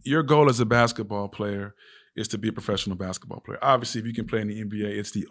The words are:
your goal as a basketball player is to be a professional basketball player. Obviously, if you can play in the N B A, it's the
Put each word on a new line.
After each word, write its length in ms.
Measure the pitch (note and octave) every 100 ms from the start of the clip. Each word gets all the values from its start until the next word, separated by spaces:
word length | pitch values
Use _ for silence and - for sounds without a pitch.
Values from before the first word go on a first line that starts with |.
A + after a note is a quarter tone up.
your 180 | C3+ D#3
goal 260 | C#3+ D3+ C#3+
as 100 | A#2+
a 60 | A#2
basketball 640 | A#2+ A#2 A#2 G#2 G2+ G2+
player 460 | - G#2 G2+ G#2 - - - _ -
is 120 | G#2+
to 100 | G#2+
be 120 | G#2+
a 40 |
professional 420 | G#2+ - G2 G2 F#2
basketball 440 | F#2 F#2 - -
player. 180 | - -
Obviously, 400 | C#3 B2+ A#2+ A#2
if 60 | A#2
you 60 |
can 140 | A2+ A2
play 140 | A2+
in 60 | G#2
the 100 | G#2+
N 100 | G#2
B 140 | G#2
A, 40 | G#2
it's 240 | G2+ G#2
the 140 | G#2 -